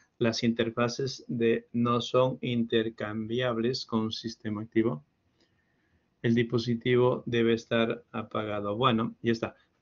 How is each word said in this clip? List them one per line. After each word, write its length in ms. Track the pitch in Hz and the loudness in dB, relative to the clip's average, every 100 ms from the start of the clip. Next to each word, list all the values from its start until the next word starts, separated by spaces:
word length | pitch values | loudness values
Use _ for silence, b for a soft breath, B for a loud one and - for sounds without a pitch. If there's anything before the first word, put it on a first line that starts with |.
| b - | b 0
Las 240 | 117 113 | 0 2
interfaces 800 | 117 117 113 120 120 - 135 - - | 0 0 -2 0 -2 -2 -6 -6 -8
de, 400 | 113 117 117 - | 0 2 2 -2
no 280 | 120 120 120 | -2 2 0
son 380 | 113 127 127 127 | 2 2 2 0
intercambiables 1500 | 123 120 113 117 113 113 107 110 107 120 127 113 117 131 - | -4 -2 2 0 0 -6 -8 -6 -4 -2 -2 0 -2 -4 -4
con 140 | 113 | -2
un 120 | 110 | -2
sistema 500 | - 113 - 110 104 | -6 -10 -8 -8 -6
activo. 420 | 110 113 113 147 _ _ _ _ _ _ _ _ _ _ _ _ | -2 0 0 -2 _ _ _ _ _ _ _ _ _ _ _ _
El 120 | 120 | 0
dispositivo 880 | 117 117 120 117 117 127 123 123 135 - | 2 2 0 0 -2 2 4 4 2 -2
debe 260 | 120 113 | 2 2
estar 520 | 113 - 117 113 117 - | 2 0 0 0 -4 -8
apagado. 640 | 113 107 107 107 104 101 107 | -10 -6 -6 -4 -4 -4 2
Bueno, 380 | 131 113 117 - | 2 2 0 -2
ya 80 | 117 | -2
está. 240 | 113 104 b b _ | -2 -4 b b _